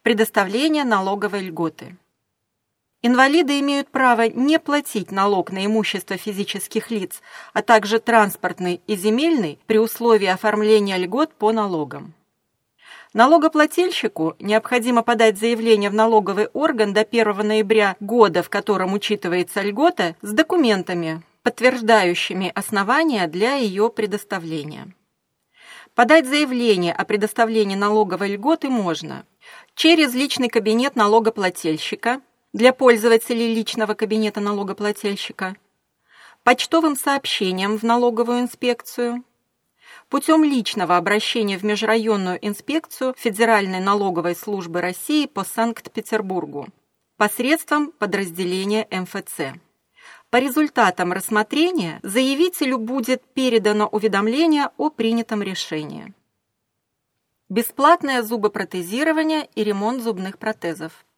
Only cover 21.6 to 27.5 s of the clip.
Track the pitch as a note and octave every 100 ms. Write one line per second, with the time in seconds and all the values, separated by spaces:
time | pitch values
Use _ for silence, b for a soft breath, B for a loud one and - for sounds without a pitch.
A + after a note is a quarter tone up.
21.6 | B3 B3+ A3+ A3+ F3+ F3 - F#3 F#3+ -
22.6 | G3 G3+ G3 C#4 D#4+ G#3+ D#3+ E3+ A3+ C#4
23.6 | A3 F#3+ A3+ A3+ G#3 G3+ - F#3+ E3 D#3+
24.6 | D3+ C3 F3+ _ _ _ _ _ _ B
25.6 | B B B - A#3+ D#4+ C4 D4 D4 B3+
26.6 | A#3+ F#3+ F3 - F#3+ G#3 G#3 - A3+